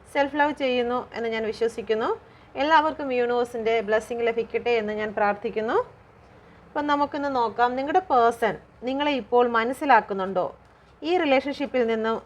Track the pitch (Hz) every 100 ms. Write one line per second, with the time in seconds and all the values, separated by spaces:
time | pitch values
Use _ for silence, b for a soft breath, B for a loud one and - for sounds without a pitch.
0 | - 285 277 294 294 294 269 247 240 247
1 | - - 226 226 220 226 226 226 202 220
2 | 262 440 B B B - 285 320 311 311
3 | 285 247 240 240 240 233 220 226 208 220
4 | 220 233 233 226 220 233 240 233 208 214
5 | 214 202 208 208 233 208 220 359 494 -
6 | - - B B B B - 302 294 285
7 | 285 302 285 262 226 208 240 254 277 359
8 | 370 262 233 233 220 160 - - 240 269
9 | 294 277 208 240 247 233 226 269 294 233
10 | 214 196 190 185 165 - - b b b
11 | 302 359 311 269 277 269 269 254 226 226
12 | 220 226